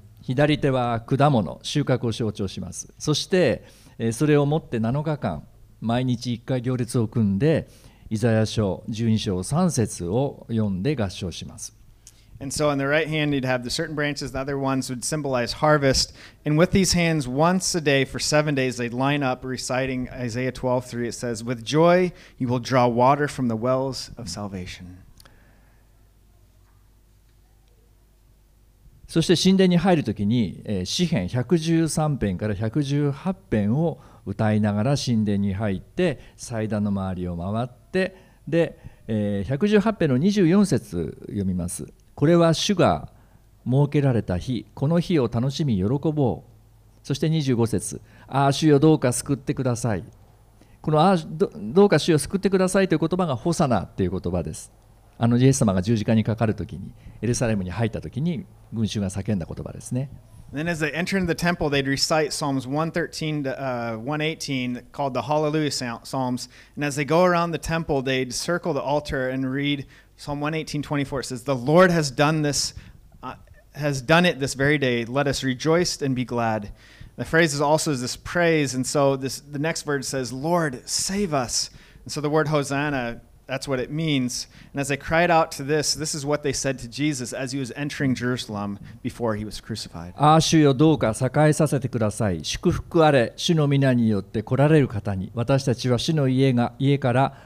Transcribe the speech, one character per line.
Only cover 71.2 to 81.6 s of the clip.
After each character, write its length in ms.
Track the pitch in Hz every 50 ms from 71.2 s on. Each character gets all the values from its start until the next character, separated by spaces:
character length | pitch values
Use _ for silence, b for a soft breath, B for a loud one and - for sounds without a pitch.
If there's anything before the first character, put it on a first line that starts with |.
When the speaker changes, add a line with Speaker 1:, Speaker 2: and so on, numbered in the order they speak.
| 113
Speaker 2:
says, 180 | - 127 120 110
"The 140 | - 139
Lord 340 | 123 120 135 151 175 185 180
has 220 | 175 170 151 143 123
done 300 | 127 147 147 160 156 151
this, 320 | 147 143 - - - - B B B B B - - _ - -
uh, 100 | 127 117 - - - - - _ _ _
has 260 | 143 147 147 143 131
done 240 | 120 113 160 170 180
it 140 | 180 143 127
this 160 | 139 135 -
very 240 | 131 139 143 151 147
day. 260 | 139 127 123 117 117
Let 220 | 113 123 139 143
us 160 | 139 131 - -
rejoice 580 | 135 127 123 - 156 160 175 180 165 - -
and 140 | 147 135 131
be 100 | 120 127
glad." 460 | 117 127 120 117 113 110 110 101 98 - B B B B B B B B
The 80 | - 120
phrase 280 | - - 160 175 160 139
is 60 | 143
also 320 | 151 143 156 156 - 165 147
this 200 | 123 123 120 -
praise, 580 | - - - - 175 175 170 165 156 147 127 117
and 100 | 127 127
so 300 | - - 151 143 139 139
this, 240 | 135 131 131 - -
the 180 | - 143 147 143
next 260 | 143 160 165 - -
word 200 | 147 147 139 127
says, 280 | - - 135 127 113 120
"Lord, 560 | 131 135 160 175 175 165 151 127 117 101 -
save 460 | - - - - 190 196 208 180 151
us." 360 | 139 123 110 - -